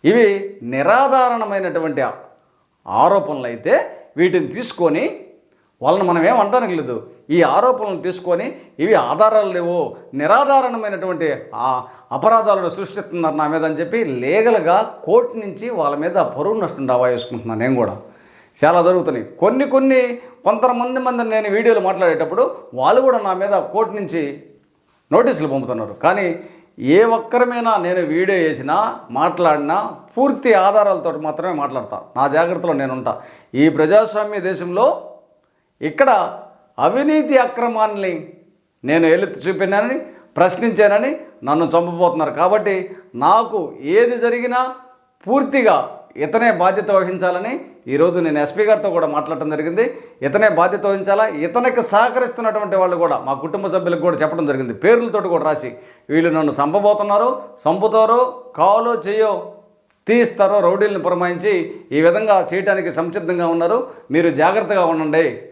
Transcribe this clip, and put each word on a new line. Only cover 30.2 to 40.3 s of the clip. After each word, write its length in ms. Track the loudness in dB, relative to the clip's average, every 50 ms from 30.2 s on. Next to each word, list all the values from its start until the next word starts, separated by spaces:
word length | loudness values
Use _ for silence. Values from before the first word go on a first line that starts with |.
| 0 0 0 0 2 4 4 4 4
ఆధారాలతో 460 | 4 4 4 2 2 0 -2 -4 -6 -6 -4 -6
మాత్రమే 260 | -8 -6 -6 -6 -6 -4 -4
మాట్లాడతా. 360 | -4 -4 -4 -6 -8 -8 -12 -12 -14 -10 -2
నా 80 | -2 0 2 2
జాగ్రత్తలో 400 | 2 2 2 0 -2 -2 -2 -2 -2
నేనుంటా. 320 | -2 -4 -4 -4 -4 -6 -6 -6 -10 -20 -20 -20 _ _ 0 4
ఈ 40 | 4 4 4
ప్రజాస్వామ్య 640 | 2 2 4 4 4 4 4 -2 -4 -4 -4 -6 -6 -4 -4
దేశంలో 380 | -6 -6 -6 -6 0 2 2 2 2 -2 -8 -16 -20 -20 _ _ _ _ _ _ _ _ _ _ _ _ -8 -8
ఇక్కడ 200 | 0 2 4 4 4 2 0 -2 -6 -12 -18 -20 -20 _ _ _ _ 0 0
అవినీతి 480 | 2 2 2 0 2 2 2 2 2 2 2 2
అక్రమాన్ని 680 | 2 -2 -4 -4 -2 0 0 0 0 0 -4 -4 -4 -6 -6 -12 -16 -20 -20 _ _ _ _ _ _ _ _ -4 0
నేను 160 | 0 2 4 4 4
ఎలుత్తి 240 | 2 2 -4 -6 -8 -6
చూపినానని, 520 | -6 -2 -2 -2 0 0 0 0 -2 -4 -6 -8 -12 -18 -20 _ _